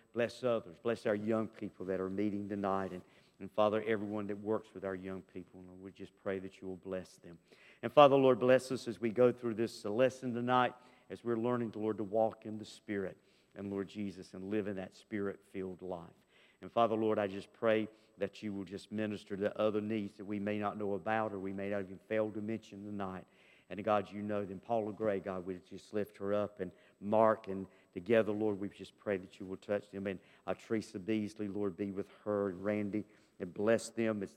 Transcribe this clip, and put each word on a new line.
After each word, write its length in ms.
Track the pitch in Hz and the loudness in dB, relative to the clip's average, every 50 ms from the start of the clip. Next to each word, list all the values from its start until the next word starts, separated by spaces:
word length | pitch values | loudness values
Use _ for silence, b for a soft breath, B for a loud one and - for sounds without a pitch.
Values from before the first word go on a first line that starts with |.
| B B - | B B -2
bless 300 | 113 120 107 - - 127 | -2 -2 -2 -2 -2 0
others, 320 | 123 117 110 - 87 82 - - | 0 0 0 -2 -6 -14 -4 -2
bless 220 | 117 113 - - | -2 -2 0 0
our 100 | 117 104 | 0 0
young 320 | 104 104 110 110 110 110 | 2 2 2 2 2 0
people 380 | 101 - - 107 92 - - 92 | -2 -6 -8 -10 -10 -8 -6 -4
that 120 | 92 95 92 | -2 -2 -2
are 100 | 95 95 | -2 -2
meeting 380 | 95 98 104 107 98 101 104 | -2 0 0 0 0 -2 -4
tonight, 440 | 95 104 101 98 95 98 98 95 92 | -4 -4 -2 0 0 0 0 -2 -4
and, 100 | 90 90 B B B B B B B - | -6 -10 B B B B B B B -14
and 100 | 98 92 | -14 -4
Father, 320 | - - 107 107 101 110 110 | 2 2 4 4 4 2 0
everyone 400 | 113 113 101 104 104 104 107 101 | 0 0 0 -2 -4 -4 -4 -4
that 120 | 98 104 101 | -6 -6 -6
works 300 | 107 104 110 104 - - - | -2 -2 -2 -2 -4 -8 -10
with 120 | 92 95 | -8 -6
our 100 | 95 95 | -6 -6
young 260 | 92 92 95 95 92 87 - - | -6 -8 -8 -10 -10 -12 -14 -14
people, 280 | 95 87 - - 92 92 92 | -16 -16 -14 -18 -20 -18 -18
and 100 | 90 92 | -16 -16
we 100 | 95 98 | -16 -16
just 200 | 87 - 98 90 - _ - | -14 -14 -16 -16 -16 _ -6
pray 160 | 101 98 95 | -4 -4 -4
that 220 | 92 95 - - | -6 -10 -12 -12
you 60 | 98 | -10
will 120 | 95 92 87 - | -10 -10 -10 -6
bless 260 | 95 92 92 87 - - - - | -6 -6 -6 -6 -10 -16 -20 -20
them. 140 | 90 85 - B B B B B B B B | -20 -20 -20 B B B B B B B B
And 100 | - 120 | -8 8
Father, 240 | - 151 147 135 135 | 10 12 12 12 10
Lord, 240 | 139 135 131 127 104 | 8 8 8 6 6
bless 320 | 123 127 131 127 - - | 8 6 6 6 6 0
us 160 | 135 113 - | -4 -6 -4
as 140 | 123 107 - | -8 -4 -2
we 80 | 117 117 | -2 2
go 220 | 98 120 123 123 | 6 8 8 6
through 240 | 120 123 123 120 110 | 6 2 -2 -4 0
this 280 | 101 117 107 - - - | 0 -2 -2 -4 -6 -6
lesson 480 | 107 104 117 131 127 127 - 131 127 117 | -2 2 4 4 2 2 -2 -6 -4 -4
tonight, 400 | 120 120 123 127 127 123 117 - B B B B B B B | -2 0 2 4 4 4 2 0 B B B B B B B
as 140 | 95 95 - | -12 -6 -4
we're 140 | 117 117 | -2 -2
learning, 360 | 113 113 123 123 120 120 110 92 | 0 2 2 2 0 0 -4 -4
Lord, 220 | 107 107 110 107 | -2 -2 -2 -2
to 60 | 98 107 | -2 -4
walk 420 | 95 101 110 110 110 104 - - | 0 2 2 2 2 0 -4 -10
in 120 | 110 107 | -10 -10
the 80 | 104 104 | -10 -10
Spirit, 520 | - - - _ - 107 98 95 90 87 - b b b b b b - | -14 -16 -14 _ -4 -4 -4 -4 -4 -8 -12 b b b b b b -12
and 160 | - 98 101 | -10 -6 -4
Lord 160 | 98 98 98 | -4 -4 -4
Jesus, 460 | - - 107 104 98 87 92 90 - - | -4 -6 -6 -6 -6 -8 -10 -14 -14 -12
and 180 | 92 92 98 | -10 -6 -2
live 160 | 107 107 98 | -2 -2 -2
in 80 | 101 101 | -2 -4
that 200 | 95 92 92 - | -6 -8 -10 -14
Spirit-filled 880 | - - - 113 104 101 98 95 - _ _ - 98 92 92 90 85 | -20 -12 -8 -6 -4 -4 -4 -6 -8 _ _ -8 -6 -6 -6 -8 -10
life. 200 | 90 90 92 85 85 82 - - b b b b b b b b | -8 -8 -8 -8 -10 -14 -20 -20 b b b b b b b b
And 100 | 92 92 | -16 -2
Father, 240 | - 117 117 107 110 | 4 4 4 4 4
Lord, 240 | 110 110 110 107 107 | 2 2 2 2 2
I 80 | 104 | 0
just 260 | 98 98 101 95 - - | 0 -2 -8 -10 -12 -8
pray 340 | - 120 113 110 110 107 104 B B B B B | 0 2 2 4 2 2 -2 B B B B B
that 260 | - 98 98 - - 110 | -6 -6 -6 -6 -8 -8
you 100 | 107 98 | -6 -6
will 120 | 98 98 | -6 -8
just 260 | 85 98 92 - - | -8 -10 -12 -10 -8
minister 460 | 107 107 107 104 104 95 - - 104 | -4 -4 -2 -4 -4 -6 -8 -8 -4
to 220 | 95 101 101 - - | -2 -2 0 0 2
other 220 | 107 107 101 107 | 2 2 2 0
needs 360 | 104 104 113 110 101 98 - | -2 -2 -2 -2 -4 -6 -8
that 80 | - 98 | -12 -8
we 140 | 98 107 104 | -6 -4 -4
may 180 | 98 104 104 | -2 -2 -2
not 200 | 104 104 101 92 | -2 -2 -4 -4
know 160 | 107 107 98 101 | -4 -2 -2 -2
about 400 | 95 - 107 110 110 110 110 101 | -2 -2 -2 0 0 0 -2 -4
or 60 | 95 | -4
we 140 | 92 98 98 | -6 -6 -6
may 160 | 98 98 101 | -6 -4 -4
not 120 | 104 101 | -4 -4
even 180 | 98 90 98 90 - - | -4 -6 -12 -16 -6 -2
fail 200 | 110 110 110 107 | 0 0 0 0
to 100 | 101 107 | -2 -6
mention 420 | 104 107 113 107 - - 104 98 101 | -4 -4 -6 -6 -8 -12 -14 -14 -10
tonight. 400 | 104 104 101 98 92 92 92 - B B B B B B B B B | -8 -6 -6 -6 -6 -8 -10 -12 B B B B B B B B B
And 140 | - 101 98 | -10 -2 2
God, 260 | 110 104 104 98 92 | 2 2 2 2 -2
you 100 | 98 104 | -6 -8
know 220 | 104 104 104 101 104 | -6 -4 -2 -4 -4
them. 160 | 92 98 90 | -4 -8 -10
Paula 320 | - - 117 113 104 107 | -4 -2 0 0 0 -2
Gray, 280 | 98 92 110 110 101 98 | -4 -2 0 0 0 0
God, 260 | - 101 92 92 87 | -2 -4 -6 -6 -6
we 120 | 95 92 90 - - | -6 -8 -8 -10 -14
just 240 | 98 92 - - 110 | -16 -16 -12 -4 -2
lift 240 | 107 101 - - | -2 -2 -2 -6
her 160 | - 101 98 104 | -6 -2 0 0
up, 260 | 104 104 95 - - | 0 0 -2 -4 -6
and 100 | 92 90 B B B B B B | -8 -8 B B B B B B
Mark, 480 | 98 104 110 107 113 110 110 107 - | -2 4 6 8 8 8 6 4 -2
and 180 | 98 95 98 95 B B B B B - | -6 -6 -6 -6 B B B B B -12
together, 380 | 95 87 95 117 110 107 101 | -6 2 4 6 6 6 4
Lord, 280 | 104 104 107 107 101 95 | 2 0 0 0 0 -2
we 100 | 101 92 | -4 -8
just 280 | - - 95 - - _ | -8 -12 -16 -16 -18 _
pray 180 | - 110 101 | -4 -2 -2
that 220 | 92 92 92 - - | -2 -4 -8 -14 -12
you 60 | 98 | -10
will 120 | 92 95 | -10 -10
touch 320 | 92 - - 104 101 - - | -10 -4 -2 -2 -2 -2 -6
them. 160 | - 98 98 | -8 -6 -4
And, 120 | 101 92 85 B B B B B | -4 -4 -6 B B B B B
uh, 60 | - 95 | -6 -6
Teresa 460 | - - - 117 110 95 - - 104 | -6 -4 -2 -2 -2 -2 -4 -10 -6
Beasley, 480 | 90 104 110 110 104 101 - - 107 | -2 0 0 0 0 -4 -6 -6 -6
Lord, 280 | 101 92 104 104 98 85 | -4 -2 -2 -2 -2 -2
be 140 | - 101 101 | -2 -4 -4
with 160 | 95 98 98 - - - - | -4 -6 -8 -8 -14 -8 -4
her, 260 | 107 104 101 101 101 | 0 2 2 2 0
and 140 | 85 90 95 | -2 -2 -2
Randy, 400 | 104 104 104 104 101 98 107 101 B B B B B B - | -2 0 0 0 -2 -2 -4 -4 B B B B B B -10
and 140 | 101 90 82 | -10 -8 -4
bless 360 | 107 101 110 117 107 - - | 0 4 4 4 4 2 -4
them 340 | - - 113 110 110 104 98 | -4 -2 0 0 0 -2 -4
as, 60 | 92 - | -6 -6